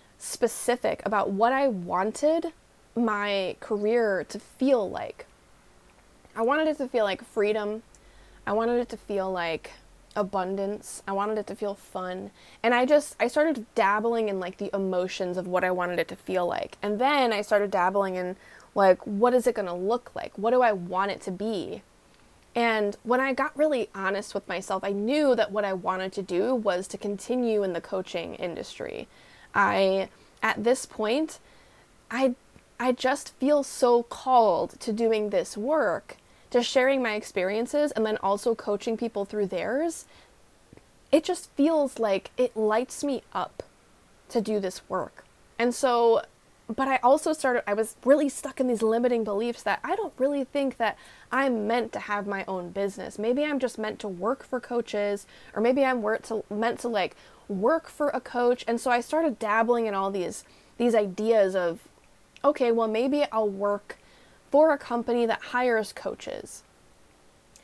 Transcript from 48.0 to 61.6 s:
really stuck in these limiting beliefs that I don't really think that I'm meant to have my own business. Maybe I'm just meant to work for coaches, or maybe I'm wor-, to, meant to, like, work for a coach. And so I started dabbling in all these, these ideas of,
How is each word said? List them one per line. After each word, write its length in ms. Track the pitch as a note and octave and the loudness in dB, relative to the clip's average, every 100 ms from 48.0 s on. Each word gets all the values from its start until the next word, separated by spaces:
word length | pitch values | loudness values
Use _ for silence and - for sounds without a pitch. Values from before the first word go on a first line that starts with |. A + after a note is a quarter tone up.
really 280 | B3 D4+ C#4 | 4 4 4
stuck 280 | - C#4 - | -2 -6 -2
in 80 | B3+ | 0
these 160 | A3+ | 2
limiting 420 | A3 A3+ B3 A#3+ | 2 2 2 0
beliefs 380 | G#3+ G3+ A#3+ A#3 | 0 -2 -2 -4
that 160 | G#3 - | -4 -4
I 100 | C4 | -2
don't 200 | G4 F#4+ - | -4 -4 -2
really 280 | C4+ C#4+ | 0 0
think 340 | B3+ C#4+ C4+ - | -2 -2 -2 0
that 180 | A3 - - - - | -2 -2 -10 -20 -4
I'm 360 | B3 C#4 A#3 G#3 | 0 2 0 0
meant 260 | A#3+ A#3 | 0 -2
to 60 | - | -6
have 280 | G3 G#3 G3+ | -6 -6 -4
my 180 | G3 - | -6 -6
own 240 | F#3+ F3 | -6 -6
business. 480 | F#3+ G3+ G3 - - | -4 -4 -4 -10 -4
Maybe 260 | A3 B3+ | -2 0
I'm 140 | D4+ C#4+ | 0 -2
just 200 | B3+ - | -2 -4
meant 200 | G#3+ G#3 | -8 -6
to 100 | G#3 | -8
work 360 | F3 G3+ C4+ | -6 -4 -4
for 140 | - B3 | -6 -8
coaches, 680 | - A#3 A3+ G#3 G#3 G3+ - - - | -4 -4 -4 -2 -2 -4 -8 -20 -10
or 60 | G3 | -2
maybe 240 | A3+ C4 | 2 4
I'm 160 | C4+ B3+ | 2 2
wor-, 180 | G#3+ A3 | -2 -2
to, 260 | - A3 - | -4 -6 -4
meant 300 | G#3 A#3 B3 | -2 -2 -2
to, 80 | A#3+ | -2
like, 260 | G#3+ F3 - - - - | -2 -2 -6 -20 -18 -8
work 400 | G3 A3 D#4+ - | 0 2 2 0
for 200 | - D4 | -4 -2
a 100 | C4 | -2
coach. 440 | - A#3+ A#3+ B3 - | -4 0 2 2 0
And 140 | A#3 | -2
so 100 | C4+ | 0
I 100 | A#3+ | 0
started 380 | A#3+ D#4 E4 A3 | 0 0 0 0
dabbling 480 | A3 G#3+ A3+ A#3+ A3+ | 0 2 4 2 0
in 60 | |
all 180 | G3 G3 | -2 -2
these, 340 | G3 E3+ - - - - - | -2 -4 -6 -14 -20 -14 0
these 160 | A#3+ | 2
ideas 600 | A3+ G3+ F3+ G#3+ A3+ G3 | 4 2 0 2 4 4
of, 260 | F#3+ | 2